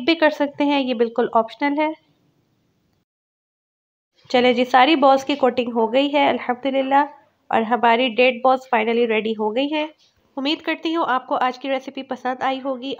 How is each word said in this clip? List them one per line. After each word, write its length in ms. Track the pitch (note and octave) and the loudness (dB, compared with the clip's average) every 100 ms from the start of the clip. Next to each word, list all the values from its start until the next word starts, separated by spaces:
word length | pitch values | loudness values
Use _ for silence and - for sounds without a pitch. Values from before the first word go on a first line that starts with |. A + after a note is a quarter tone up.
| B3 | 0
भी 80 | |
कर 160 | E4 D4+ | 2 2
सकते 320 | D4+ C#4+ - | 2 -4 -2
हैं, 160 | C#4+ C#4+ | 0 0
ये 140 | B3+ | 0
बिल्कुल 360 | A#3 A3+ A#3 A#3+ | -2 -2 -2 0
ऑप्शनल 440 | A3+ A3+ - C#4+ C#4+ | 0 0 -2 -4 -2
है। 120 | D#4 D#4 _ _ _ _ _ _ _ _ _ _ _ _ _ _ _ _ _ _ _ _ _ _ - | -2 -4 _ _ _ _ _ _ _ _ _ _ _ _ _ _ _ _ _ _ _ _ _ _ -2
चले 240 | B3 B3 | 2 2
जी, 100 | A#3+ | 2
सारी 320 | A#3+ C4 C4 D#4+ | 2 4 4 4
बॉल्स 280 | C4+ C4+ | 4 4
की 120 | C4+ C#4+ | 0 0
कोटिंग 360 | B3+ B3 A#3+ | 0 0 -2
हो 140 | A#3 A3 | -2 0
गई 200 | B3+ C#4 | 0 0
है 200 | C#4+ C4+ | 2 2
अल्हम्दुलिल्लाह 800 | A#3+ - B3 C#4 C4+ C4 C#4 D4 - _ _ - | 0 -4 -6 -4 -2 2 2 0 -4 _ _ -4
और 120 | A3+ | -2
हमारी 440 | A3 A#3 A#3 A3+ C4 | 0 0 2 2 2
डेट 320 | G#3+ B3+ A#3+ | 2 0 2
बॉल्स 240 | B3+ C4 - | 0 0 0
finally 400 | A3+ A3 A#3 A#3+ | -2 0 0 0
रेडी 240 | A3 A3 | 0 -2
हो 160 | A3 G#3+ | -2 -4
गई 160 | A3+ C#4+ | -2 -2
हैं। 200 | D4+ D#4 - _ _ _ - | -2 -6 -10 _ _ _ -8
उम्मीद 260 | C4+ D#4+ | -4 -4
करती 300 | - D#4 E4 | -4 -6 -4
हूँ 140 | E4 D#4+ | -2 0
आपको 260 | B3+ B3+ D4 | -2 -2 -2
आज 220 | B3+ B3+ | -2 -4
की 100 | C4+ | -6
रेसिपी 340 | C4+ C4+ C4+ | -6 -6 -12
पसंद 380 | C4 B3 B3+ C4 | -10 -8 -6 -4
आई 160 | C4+ C4 | -4 -4
होगी। 340 | C#4 B3+ C4+ C4+ | -6 -8 -8 -6